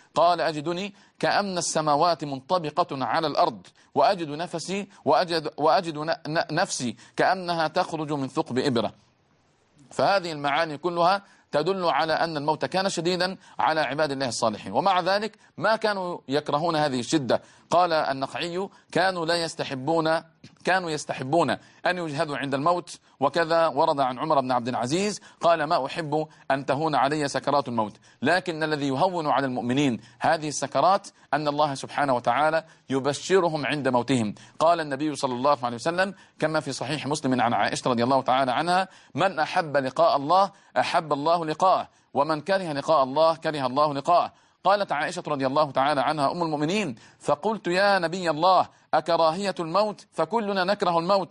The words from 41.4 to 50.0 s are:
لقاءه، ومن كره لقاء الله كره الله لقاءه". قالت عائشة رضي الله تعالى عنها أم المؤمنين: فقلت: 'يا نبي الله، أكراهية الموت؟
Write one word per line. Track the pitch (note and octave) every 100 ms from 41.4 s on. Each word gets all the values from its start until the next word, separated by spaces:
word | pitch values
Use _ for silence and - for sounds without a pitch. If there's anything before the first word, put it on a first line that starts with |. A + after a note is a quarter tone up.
لقاءه، | D#3 - F#3 C#3+ F#2+ _ _
ومن | B2+ D3+ D3+
كره | E3+ G3 F3
لقاء | C#3 C#3+ D#3
الله | C3 C#3+ D#3+ D#3+
كره | D#3+ D3+ B2+
الله | C3 D3+
لقاءه". | C3+ E3+ F3 A2+ _ _ _
قالت | F3+ G3+ F#3
عائشة | D3 D3+ F3+ D#3+
رضي | C#3+ C3
الله | D3 D3
تعالى | C3 C#3 C#3+
عنها | B2+ D#3 C#3
أم | F3
المؤمنين: | E3 D3 D3+ G#3+ F3 A2+ - _
فقلت: | - C#3+ G#3 A3 E3+
'يا | F3+ G3+ G3
نبي | E3 F#3 E3+
الله، | D3+ F3+ F3 C3+ _ -
أكراهية | D#3 E3 E3 E3 E3+ G3+ F3+
الموت؟ | E3 F#3 G#3+ -